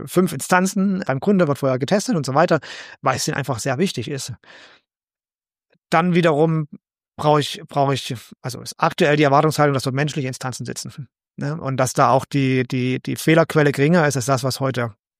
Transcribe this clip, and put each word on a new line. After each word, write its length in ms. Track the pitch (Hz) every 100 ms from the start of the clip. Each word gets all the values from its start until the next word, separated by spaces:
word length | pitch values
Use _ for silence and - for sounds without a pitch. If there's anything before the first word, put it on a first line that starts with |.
| -
fünf 280 | - 185
Instanzen 680 | 143 - 180 190 196 196 185 -
beim 120 | 135
Kunde, 280 | 190 196 165
wird 100 | 139
vorher 220 | 135 127
getestet 360 | 135 202 226 185
und 80 |
so 120 | 135 135
weiter, 240 | 175 165 - - - -
weil 140 | 135 131
es 120 | -
ihnen 100 | 147
einfach 200 | 139 123
sehr 220 | 139 131
wichtig 280 | 190 - 113
ist. 260 | 139 - 117 - - - _ _ _ _ _ _ _ _ _ _ _ _
Dann 240 | 165 180
wiederum 540 | 175 170 143 165 160 147 - _ _ _ -
brauche 240 | 151 147
ich, 200 | 135 - 160
brauche 260 | 143 139
ich, 220 | 135 - 120 - -
also 200 | 135 120
ist 140 | 117 -
aktuell 400 | 160 - 156 147
die 60 |
Erwartungshaltung, 500 | 147 139 156 143 147
dass 100 | 135
dort 120 | 135 131
menschliche 320 | 147 156 127
Instanzen 360 | 131 131 123 120
sitzen, 440 | - 127 - 123 _ _ -
ne? 240 | 139 160
Und 180 | 135 131
dass 160 | 127
da 180 | - 127
auch 140 | 131 -
die, 400 | 143 131 131 123
die, 360 | 131 127 131
die 160 | - 127
Fehlerquelle 560 | - 160 160 160 143
geringer 340 | 135 143 175 147
ist 80 | 135
als 120 | 117
das, 160 | 135
was 160 | 131 -
heute 360 | 135 127 120 - _